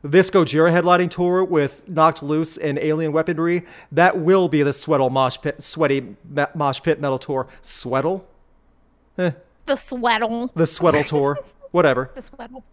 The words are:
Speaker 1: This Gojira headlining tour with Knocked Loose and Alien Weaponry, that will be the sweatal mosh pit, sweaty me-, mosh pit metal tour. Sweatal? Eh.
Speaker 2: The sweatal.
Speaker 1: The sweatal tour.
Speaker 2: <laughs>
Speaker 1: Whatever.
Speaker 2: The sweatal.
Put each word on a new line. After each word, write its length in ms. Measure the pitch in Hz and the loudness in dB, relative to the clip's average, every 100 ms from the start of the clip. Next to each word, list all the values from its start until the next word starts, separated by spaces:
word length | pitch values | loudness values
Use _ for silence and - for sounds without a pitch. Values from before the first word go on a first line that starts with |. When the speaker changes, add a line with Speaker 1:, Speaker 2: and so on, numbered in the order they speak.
Speaker 1:
This 260 | 147 170 185 | 4 4 6
Gojira 420 | 196 156 143 165 | 2 2 4 4
headlining 380 | 170 170 175 180 | 4 4 4 2
tour 340 | - 180 185 | 0 0 0
with 460 | 185 165 139 - - | 2 0 0 -6 -8
Knocked 320 | 170 160 156 | 2 2 2
Loose 360 | 143 151 160 - | -4 -2 -2 -6
and 200 | 151 143 | -6 -2
Alien 340 | 151 156 160 | -2 -2 0
Weaponry, 540 | 151 160 160 165 175 175 - - | 0 -2 -2 -2 -2 -6 -20 -6
that 280 | 147 180 185 | 2 4 4
will 280 | 160 190 175 | 2 2 4
be 140 | 147 | 2
the 80 | 143 | 0
sweatal 420 | 139 - 147 131 | -2 0 0 2
mosh 260 | 131 131 - | 2 0 -2
pit, 220 | 151 - | -8 -8
sweaty 520 | - 156 151 139 131 - - | -10 -2 0 0 -4 -18 -10
me-, 160 | 143 143 | -6 -4
mosh 260 | 160 143 131 | -2 -4 -2
pit 200 | - 151 | -2 -2
metal 160 | 143 135 | -2 -6
tour. 300 | - 135 127 - | -4 -6 -6 -14
Sweatal? 600 | - - 123 131 151 190 - _ _ _ _ _ _ _ _ - | -12 -10 -4 -2 -2 -4 -10 _ _ _ _ _ _ _ _ -4
Eh. 140 | 180 143 _ _ - | -4 -4 _ _ -6
Speaker 2:
The 80 | |
sweatal. 800 | 277 - 247 240 220 226 233 247 | -6 -6 -4 -2 0 -2 -4 -8
Speaker 1:
The 120 | - 160 | -2 -2
sweatal 400 | - 170 151 143 | 2 2 2 0
tour. 340 | 151 139 143 - _ | 0 0 -2 -10 _
Speaker 2:
<laughs> 160 | - | -4
Speaker 1:
Whatever. 400 | 175 156 127 135 | 2 2 2 -4
Speaker 2:
The 80 | 269 | -12
sweatal. 400 | - - 233 254 _ | -20 -18 -18 -18 _